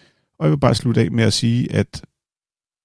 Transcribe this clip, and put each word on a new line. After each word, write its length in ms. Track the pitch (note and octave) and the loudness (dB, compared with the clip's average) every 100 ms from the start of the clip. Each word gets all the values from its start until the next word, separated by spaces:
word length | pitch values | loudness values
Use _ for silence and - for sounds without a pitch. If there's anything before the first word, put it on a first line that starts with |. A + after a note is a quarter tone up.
| _ _ _ - | _ _ _ -4
Og 60 | D#3 | -2
jeg 60 | |
vil 80 | D3 | 2
bare 160 | B2+ A#2+ | 2 2
slutte 260 | B2 A2+ | 0 0
af 100 | A2+ | 0
med 120 | A#2 | 0
at 100 | A2 | 0
sige, 380 | - A#2 A#2+ - | 0 0 -2 -2
at 300 | G#2 - - - _ _ _ _ _ _ _ | -2 -4 -8 -20 _ _ _ _ _ _ _